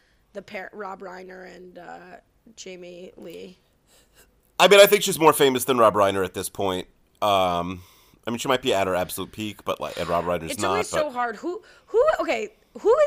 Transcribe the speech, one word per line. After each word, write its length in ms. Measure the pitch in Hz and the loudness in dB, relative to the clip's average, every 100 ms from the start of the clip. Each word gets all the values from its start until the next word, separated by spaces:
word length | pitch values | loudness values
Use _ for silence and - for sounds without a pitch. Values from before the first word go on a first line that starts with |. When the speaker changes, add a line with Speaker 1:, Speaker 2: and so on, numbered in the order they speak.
| _ _ _ | _ _ _
Speaker 1:
the 100 | 202 | -20
pair, 260 | 185 208 185 | -16 -16 -14
Rob 280 | - 196 190 | -14 -14 -14
Reiner 520 | 190 185 185 185 185 | -16 -16 -18 -18 -20
and, 260 | 180 180 175 | -20 -20 -20
uh, 200 | 170 170 180 180 _ _ _ 220 | -20 -20 -20 -20 _ _ _ -20
Jamie 560 | - 185 175 175 185 - | -18 -18 -18 -18 -20 -18
Lee. 400 | 180 170 190 180 _ _ _ _ _ _ _ _ _ _ | -18 -18 -18 -20 _ _ _ _ _ _ _ _ _ _
Speaker 2:
I 80 | 180 | 6
mean, 120 | 196 | 10
I 60 | 202 | 8
think 180 | 202 | 6
she's 160 | 190 147 | 0 4
more 140 | 156 | 4
famous 320 | 147 143 127 - | 6 4 2 0
than 140 | 127 | 4
Rob 160 | 110 101 | 4 6
Reiner 280 | 98 98 | 2 2
at 100 | 92 | -4
this 140 | 101 90 | -6 -10
point. 400 | - 98 92 - _ _ _ | -6 -4 -4 -6 _ _ _
Um, 600 | 104 98 92 87 87 92 90 _ _ _ - | 0 2 2 -2 -4 -8 -14 _ _ _ -10
I 40 | |
mean, 100 | 117 | -8
she 80 | 139 | -2
might 140 | 127 | -2
be 120 | 131 | 0
at 140 | 98 95 | 0 0
her 80 | 90 | -2
absolute 360 | 90 - 90 | -4 -8 -12
peak, 340 | - 107 101 - | -10 -12 -10 -8
but, 160 | - | -6
like, 160 | 76 - | -6 -8
and 100 | 85 | -4
Rob 180 | 85 85 | -2 -2
Reiner's 260 | 87 80 | -4 -6
Speaker 1:
It's 100 | - | -6
Speaker 2:
not, 100 | 101 | -4
Speaker 1:
always 200 | 92 90 | -2 -2
Speaker 2:
but 60 | - | -4
Speaker 1:
so 100 | 302 | -4
hard. 260 | 247 240 214 | -4 -8 -8
Who, 240 | 330 370 - - _ | -10 -12 -14 -20 _
who, 180 | 415 605 679 | 0 0 0
okay, 340 | 330 240 214 - _ 233 | -4 -4 -8 -14 _ -6
who 160 | 359 554 | 0 2